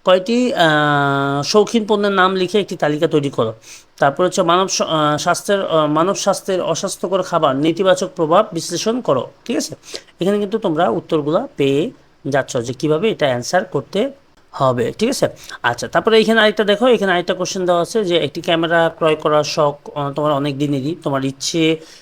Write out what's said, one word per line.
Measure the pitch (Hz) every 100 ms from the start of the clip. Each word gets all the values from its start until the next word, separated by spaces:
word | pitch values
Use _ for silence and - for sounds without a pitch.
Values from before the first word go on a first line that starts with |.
| 190
কয়টি, | 185 202 240 247
আহ, | - 165 151 147 143 139 139 139 143
শৌখিন | 143 214 208 233 208
পণ্যের | 208 202
নাম | 196 185 190
লিখে | 180 208
একটি | - 180
তালিকা | 156 151 160
তৈরি | 151 139
করো। | 131 117 - - - _ -
তারপর | 139 139 180
হচ্ছে | 185
মানব | 170 180 190
স-, | -
আহ, | 202 156 151 147
স্বাস্থ্যের, | 180 165 - 196 -
আহ, | 160 147
মানব | 156 180 196
স্বাস্থ্যের | 196 185 - 185
অস্বাস্থ্যকর | 156 165 190 - 185 190
খাবার | 160 170 151 135
নেতিবাচক | 160 165 190 180 185 -
প্রভাব | 156 180 220
বিশ্লেষণ | 170 - 170 220 247
করো। | 175 131 - - -
ঠিক | 285
আছে, | - - - - - -
এখানে | 175 208
কিন্তু | 202 220
তোমরা | 196 156 190
উত্তরগুলা | 190 - 160 143 180 277 -
পেয়ে | 139 139 233 - _ _ 139
যাচ্ছ | 135 - 127
যে | 120
কীভাবে | - 151 156 220
এটা | 170 143
অ্যান্সার | 123 120 180 -
করতে | 147 - 196 269 - _ _ _
হবে। | - 135 120 117 -
ঠিক | 226
আছে, | - 131 - - -
আচ্ছা, | 123 123 123
তারপরে | 170 214 220
এখানে | 214 226
আরেকটা | 214 214
দেখো, | 202 202 254
এখানে | 208 196
আরেকটা | 180 175
কোশ্চেন | 185 180 190 180
দেওয়া | 175
আছে | 160 226 180
যে | 170
একটি | 143 170
ক্যামেরা | 156 165 165 170 165 160
ক্রয় | 160 156
করার | 160 151
শখ, | 151 165 147 143 - 147
আহ, | 143
তোমার | 147 151
অনেক | 139 147 135
দিনেরই, | 147 139 139 175
তোমার | 151 135 135
ইচ্ছে, | 135 - 170 160 160 - -